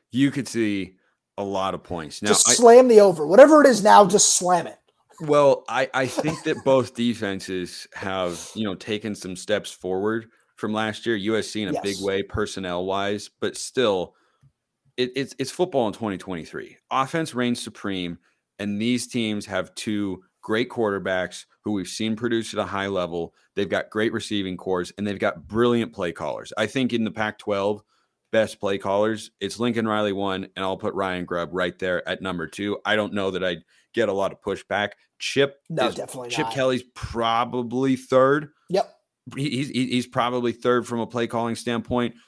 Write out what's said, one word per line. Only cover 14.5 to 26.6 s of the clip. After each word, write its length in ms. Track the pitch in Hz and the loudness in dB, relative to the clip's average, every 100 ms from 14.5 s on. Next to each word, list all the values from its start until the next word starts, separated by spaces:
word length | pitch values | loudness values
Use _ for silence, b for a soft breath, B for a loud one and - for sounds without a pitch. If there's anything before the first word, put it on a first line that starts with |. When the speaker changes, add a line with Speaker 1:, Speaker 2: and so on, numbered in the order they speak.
| _ _ _ _ - | _ _ _ _ -6
Speaker 1:
it, 160 | 127 135 | -4 -4
it's, 180 | 135 - | -8 -6
it's 100 | 135 | -8
football 380 | - 180 147 110 | -4 -2 0 -2
in 60 | |
twenty 260 | 92 110 92 | -2 -6 -6
twenty-three. 580 | - 87 - 71 - - _ | -8 -10 -10 -12 -14 -18 _
Offense 420 | 127 135 165 160 | -4 -2 -4 -4
reigns 260 | 123 123 117 | -2 -2 -2
supreme, 600 | - - 101 95 87 82 _ _ _ - | -8 -10 -6 -6 -6 -10 _ _ _ -8
and 200 | 104 101 | -6 -2
these 280 | 117 123 123 | -2 -2 -2
teams 400 | 123 110 104 98 | -4 -4 -4 -4
have 260 | 95 90 | -6 -6
two 500 | - - 104 101 92 _ _ | -8 -6 -4 -4 -6 _ _
great 260 | - 107 123 | -4 -2 -2
quarterbacks 760 | 123 110 98 92 92 90 - - _ | -2 -2 -2 -2 -2 -4 -8 -20 _
who 80 | 107 | -6
we've 160 | 104 90 | -4 -6
seen 280 | - 110 110 | -6 -4 -4
produce 380 | 120 113 110 | -2 -2 -4
at 60 | 104 | -6
a 40 | |
high 220 | 98 98 98 | -4 -4 -4
level. 480 | 95 87 85 82 _ _ - | -4 -4 -6 -8 _ _ -6
They've 120 | 98 | -2
got 220 | 95 - | -2 -4
great 240 | 107 110 | -2 -2
receiving 420 | 110 - 104 95 90 | -2 -6 -6 -6 -8
cores, 360 | - 92 90 - | -4 -4 -4 -6
and 80 | 104 | -6
they've 100 | 95 | -2
got 300 | 104 - 82 | -4 -4 -6
brilliant 460 | 107 123 117 113 | 0 2 2 -2
play 180 | - 90 | -6 -8
callers. 420 | - 78 55 - | -6 -8 -8 -10
I 100 | - | -4